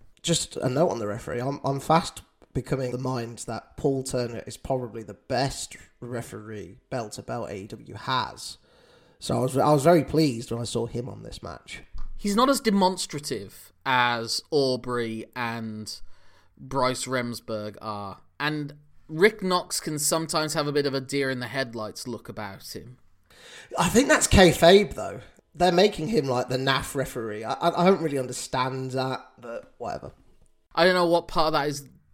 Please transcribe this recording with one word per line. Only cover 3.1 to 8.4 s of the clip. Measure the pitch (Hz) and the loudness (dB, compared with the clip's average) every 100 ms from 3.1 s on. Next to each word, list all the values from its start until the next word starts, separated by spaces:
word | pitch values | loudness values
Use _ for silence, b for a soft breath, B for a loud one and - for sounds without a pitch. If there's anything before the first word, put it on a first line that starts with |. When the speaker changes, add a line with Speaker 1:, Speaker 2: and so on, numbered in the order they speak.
| 131 117 117 - | -4 -6 -10 -10
Speaker 1:
that | 113 - - | -10 -10 -2
Paul | 147 135 | 0 0
Turner | 131 127 120 117 | -2 -2 -2 -6
is | - - | -12 -10
probably | - 131 123 113 | -4 -4 -4 -10
the | 110 | -12
best | 98 - 123 135 - - - - _ | -14 -4 -2 0 -4 -12 -14 -20 _
referee | 120 123 123 107 107 107 87 110 _ | -10 -8 -8 -12 -12 -12 -12 -16 _
bell | 131 110 | -8 -6
to | - | -10
bell | - 120 104 | -8 -8 -6
A | |
E | 95 98 | -8 -10
W | 110 - | -14 -14
has. | 104 - 131 - - | -10 -2 -2 -2 -6